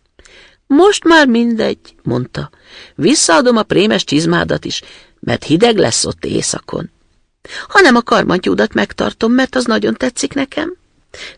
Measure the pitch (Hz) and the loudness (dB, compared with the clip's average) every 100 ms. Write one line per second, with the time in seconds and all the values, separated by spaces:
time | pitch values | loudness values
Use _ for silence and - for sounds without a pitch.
0 | _ _ - - - _ - 277 381 403 | _ _ -20 -20 -20 _ 0 4 4 2
1 | 330 330 277 233 233 226 - - - _ | 4 4 4 2 0 0 -2 -4 -12 _
2 | - 123 127 - 147 _ _ - - - | -6 -4 -4 -10 -12 _ _ -20 -18 -4
3 | 165 302 - 320 247 226 202 147 208 214 | -2 0 0 2 2 2 0 0 2 0
4 | - 147 165 170 165 151 - - - - | -2 -2 0 0 -2 -4 -6 -10 -12 -20
5 | _ _ - 117 - 165 233 214 135 - | _ _ -6 -4 0 2 2 2 0 0
6 | - - - - - - - - - _ | -4 -6 -6 -4 -4 -6 -8 -10 -10 _
7 | _ _ _ _ - - - 415 359 240 | _ _ _ _ -18 -16 -2 4 4 4
8 | - 220 - 180 196 190 214 214 208 - | 2 0 2 0 0 0 0 -2 -4 -4
9 | 208 - 226 247 262 254 240 220 214 226 | -6 -2 0 2 0 -2 -2 0 -2 -2
10 | 254 - 285 277 277 - 320 370 _ _ | -4 -4 -6 -4 -6 -6 -8 -10 _ _
11 | _ - - | _ -20 -20